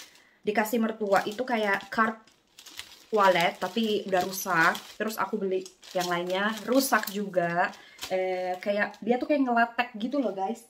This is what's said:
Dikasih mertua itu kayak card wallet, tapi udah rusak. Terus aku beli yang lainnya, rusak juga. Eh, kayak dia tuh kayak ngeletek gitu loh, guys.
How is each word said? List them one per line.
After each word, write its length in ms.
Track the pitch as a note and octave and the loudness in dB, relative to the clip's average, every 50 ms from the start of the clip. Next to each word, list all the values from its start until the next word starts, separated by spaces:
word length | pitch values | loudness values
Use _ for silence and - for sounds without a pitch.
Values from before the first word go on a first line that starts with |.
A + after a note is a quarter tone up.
| - - _ - _ _ _ _ - | -20 -20 _ -20 _ _ _ _ -4
Dikasih 400 | G#3 G#3 A#3 G#3+ G#3+ B3+ A#3 A3+ | -2 0 0 0 0 0 0 0
mertua 400 | A3 A3 - G#3+ G3 G3 F3+ - | 0 -2 -2 0 2 2 2 2
itu 160 | G#3 G#3 - B3+ | 0 -4 -4 -4
kayak 400 | B3+ A#3+ A3 G#3+ G3+ G3 G3 - | -2 0 0 2 0 0 -2 -2
card 320 | - - A#3 A3 A3+ A3+ - - _ _ _ _ _ _ - - - - - - - - - - - A3 | -4 2 2 2 2 0 -6 -14 _ _ _ _ _ _ -20 -20 -18 -16 -16 -16 -16 -18 -20 -10 -2 2
wallet, 400 | G#3 G3 F#3+ F3 E3+ E3+ G3 G3 - F#3 | 4 6 6 6 6 2 2 0 -2 -6
tapi 400 | F#3 - A#3 A3+ G#3+ G#3 F#3+ - | -4 -2 -2 0 0 0 -2 -2
udah 240 | G3 F#3 F3+ F3+ | 0 0 0 0
rusak. 480 | F#3+ F#3+ - - G3 F3 E3 E3 F3+ G#3+ - - - - - | -2 -4 -6 -2 0 2 4 4 4 4 0 -8 -14 -8 -6
Terus 160 | G#3+ A3 - | -6 -6 -2
aku 240 | - F#3+ - A3+ G3 | -4 -4 -2 -2 -4
beli 240 | G3 F#3+ F#3 F#3 F#3 - - _ - - - | -2 -2 -2 -2 -4 -8 -18 _ -16 -6 -4
yang 160 | F3+ F3 F3 | -4 -2 0
lainnya, 400 | F3 F3 F3+ F3+ F#3 F#3+ G3+ A3 G#3+ - - | -2 -2 -2 -2 -2 0 0 -2 -2 -4 -2
rusak 400 | A#3 B3+ C4+ C4 - A3+ F#3 - - F#3+ | 2 2 2 4 4 2 0 0 -2 -4
juga. 560 | G#3 G3+ F#3+ F3 F3+ E3+ E3+ E3+ F3 F#3+ G3+ - - - - - - - - | -6 -4 0 0 0 0 2 2 2 0 0 -2 -10 -20 -20 -16 -14 -6 -4
Eh, 480 | F#3+ F#3 F#3 F#3 F#3 F#3 F#3 F3+ F#3 F#3 | -2 -2 0 0 -2 -2 -2 -4 -4 -4
kayak 400 | - G#3 G3+ G#3 G3+ G3+ - - | -2 -2 0 0 0 -2 -4 -8
dia 160 | G3 A3 A#3+ | 0 0 0
tuh 160 | B3 D4+ - | 0 2 2
kayak 160 | D4+ C4+ C4+ | 2 2 4
ngeletek 420 | C4 A#3+ A#3 A#3 A#3+ - - A#3+ A#3+ - | 4 4 2 2 2 0 -4 -4 -4 -4
gitu 240 | G3+ A3+ B3 C#4 C#4+ | -6 -6 -2 -2 0
loh, 160 | B3 G3+ F#3+ | 0 -2 -2
guys. 320 | F#3+ F#3+ G3 A#3 - - | -4 -4 -4 -6 -8 -10